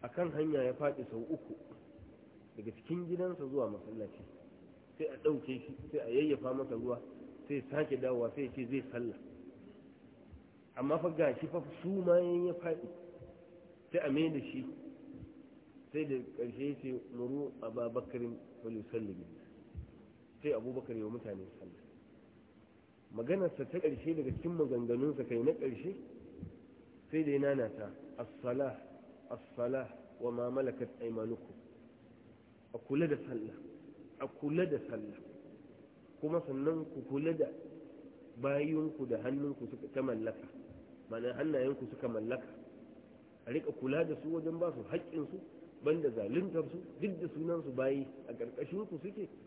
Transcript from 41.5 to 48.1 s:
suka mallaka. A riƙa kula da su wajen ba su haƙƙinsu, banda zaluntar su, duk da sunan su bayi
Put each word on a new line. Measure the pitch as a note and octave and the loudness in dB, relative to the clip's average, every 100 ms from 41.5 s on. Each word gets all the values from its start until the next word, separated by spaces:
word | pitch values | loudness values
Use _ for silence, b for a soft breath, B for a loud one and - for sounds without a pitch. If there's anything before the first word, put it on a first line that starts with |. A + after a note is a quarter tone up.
| C#3+ B2+ C#3 B2+ | 4 4 2 -4
suka | - B2+ | -4 -2
mallaka. | A2 A2 C3 - - - - - - - - - - - | 0 0 -2 -4 -14 -16 -16 -18 -18 -20 -20 -20 -16 -2
A | |
riƙa | C#3 D3+ - | 0 0 -2
kula | C3 C#3+ D#3+ | 2 4 4
da | D3+ | 0
su | D3+ | -2
wajen | E3 D#3+ E3 | 0 0 2
ba | E3+ | 0
su | C3+ | 0
haƙƙinsu, | G#2 - - - C#3+ - - - - - | -2 -4 -2 -4 -4 -6 -12 -16 -18 -2
banda | C#3 E3 D3 | 4 6 4
zaluntar | A2+ G2+ C3+ F#3+ E3 D3 | 2 2 2 2 0 0
su, | - - - | -4 -10 -2
duk | G3+ F3 | -2 0
da | E3+ | -4
sunan | D3 E3 E3+ | -2 0 0
su | C#3+ | 0
bayi | B2+ C3 C#3 A#2+ | 2 4 2 0